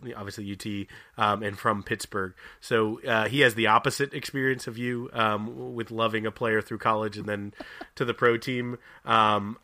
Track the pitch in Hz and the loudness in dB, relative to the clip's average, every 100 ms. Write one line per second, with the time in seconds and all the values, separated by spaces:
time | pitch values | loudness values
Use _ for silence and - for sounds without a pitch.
0 | 123 120 101 107 101 101 110 101 95 - | -14 -10 -10 -8 -8 -8 -6 -6 -6 -12
1 | - - 107 104 107 98 117 104 98 110 | -18 0 2 2 -2 -2 0 0 -2 -6
2 | - 104 95 - - - - 117 110 113 | -4 -4 -6 -8 -20 -18 0 2 2 -2
3 | 139 113 107 135 131 107 110 110 139 - | 0 2 2 6 4 6 6 6 4 0
4 | 139 151 - 139 131 127 - 113 123 120 | -4 -4 -6 -2 0 0 -6 -6 -4 -4
5 | 123 120 110 104 107 127 127 120 110 113 | -6 0 2 2 -4 -8 -8 -8 -6 0
6 | 113 110 110 - 117 110 101 113 117 107 | 0 0 -4 -2 0 0 0 -2 2 2
7 | 107 104 101 104 101 - - - - - | 0 -4 -6 -6 -6 -12 -18 -16 -16 -6
8 | 123 113 123 117 - 127 123 123 - - | -4 0 0 0 -2 -4 -4 -8 -14 -16
9 | - 113 107 104 101 117 | 2 4 6 4 0 -8